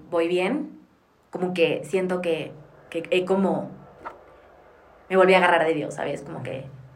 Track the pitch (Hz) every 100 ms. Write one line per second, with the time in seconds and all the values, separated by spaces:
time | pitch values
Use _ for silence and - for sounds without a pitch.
0 | - 170 170 180 185 294 - - - _
1 | _ _ _ 175 180 180 160 139 - 190
2 | 185 180 175 160 135 - - - - 165
3 | 160 185 180 190 185 - 147 - - -
4 | - - - - - - - - - -
5 | - 190 185 185 180 170 160 160 - -
6 | 147 143 - - - - - - -